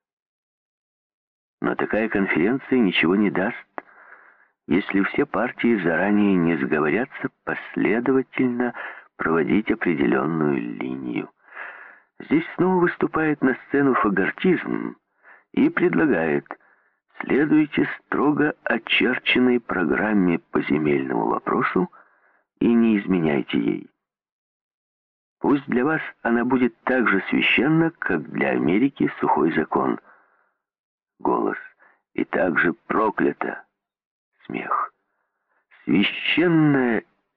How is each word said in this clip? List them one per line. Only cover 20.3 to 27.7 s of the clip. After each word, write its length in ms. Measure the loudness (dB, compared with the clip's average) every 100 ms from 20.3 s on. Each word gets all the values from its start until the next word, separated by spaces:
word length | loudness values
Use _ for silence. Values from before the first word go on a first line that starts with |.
| 0
по 220 | -2 -4
земельному 640 | -2 -2 0 0 -2 -4 -2
вопросу 640 | -4 -2 -2 0 -2 -2 -6 _ _ _ _ _ _
и 140 | 2
не 260 | 4 4 2
изменяйте 600 | 0 0 2 0 -2 -2
ей. 320 | 0 -2 -8 _ _ _ _ _ _ _ _ _ _ _ _ _ _ _
Пусть 260 | 0 0 0
для 180 | -2
вас 180 | 0 -2 -6 -8
она 220 | -2 0
будет 340 | 2 2 0 -2
так 240 | -2 0 2
же 140 | 0 0
священна, 600 | 0 0 2 2